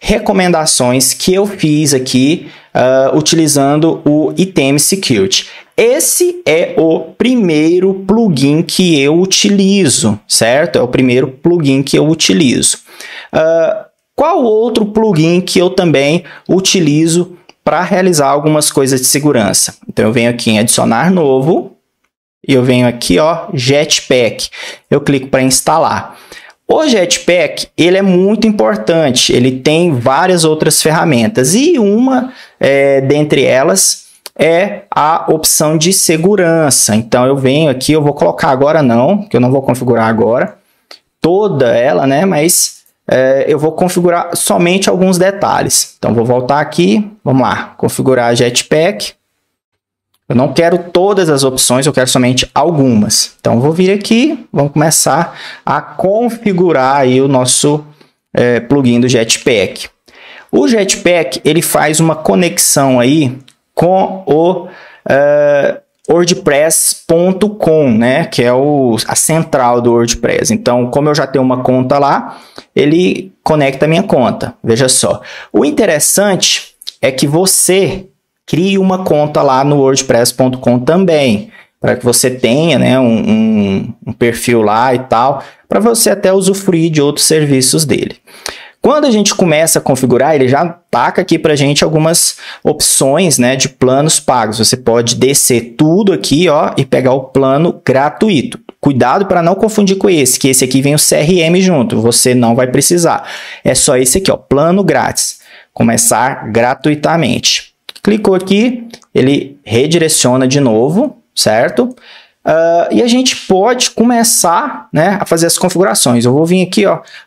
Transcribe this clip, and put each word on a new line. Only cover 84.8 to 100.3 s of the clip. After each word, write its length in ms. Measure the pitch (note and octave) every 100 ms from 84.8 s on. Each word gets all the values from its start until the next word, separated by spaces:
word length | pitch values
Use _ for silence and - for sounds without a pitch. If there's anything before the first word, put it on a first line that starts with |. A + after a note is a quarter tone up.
| B2+
e 40 | B2
tal, 440 | B2+ A2+ C3 A2+ - - -
pra 140 | G3
você 300 | A3 A3+ G#3
até 200 | G3+ F#3+
usufruir 600 | F#3+ F#3 G3+ - E3+ E3
de 100 | D3+
outros 240 | C#3+ D3+
serviços 600 | - D#3+ D3 C3 B2+ D#3+ D3
dele. 320 | F#2+ - - _ - - - - _
Quando 240 | G#3+ D4 D4
a 40 |
gente 240 | G#3+ G3+
começa 440 | - F3+ D3+ D#3+ D3+
a 40 |
configurar, 520 | - C3 B2+ A#2+ C#3
ele 120 | D3+ C3
já 160 | C#3 E3+ - -
taca 320 | A#2+ D3 F3+
aqui 160 | F3+ D#3+
pra 180 | D#3+ D3
gente 260 | C#3 D3
algumas 540 | E3+ D#3 D#3+ E3+ - - - -
opções, 760 | - D3+ - - C3+ D3 F#3 C3
né, 180 | B2 C3+
de 100 | C#3+
planos 540 | - B2+ C3 D#3 -
pagos. 380 | - B2+ A2 A2
Você 180 | G#2+ -
pode 380 | - A#2 A#2
descer 600 | A#2+ B2+ C#3 - A#2+ A#2 -
tudo 340 | D#3 F3+ G3+
aqui, 380 | E3 - C#3+ F3
ó, 200 | D3+ G3 -
e 80 |
pegar 300 | C3+ C3+ B2+
o 80 | C3+
plano 580 | - C3+ C3 C#3 E3+ -
gratuito. 800 | - C3 D3 - A3 E3 - - _ -
Cuidado 460 | - C3 B2 E3+
pra 180 | G3 F3+
não 120 | E3
confundir 420 | F#3+ A3 G#3+ G3 G3
com 140 | G#3
esse, 280 | E3+ B2+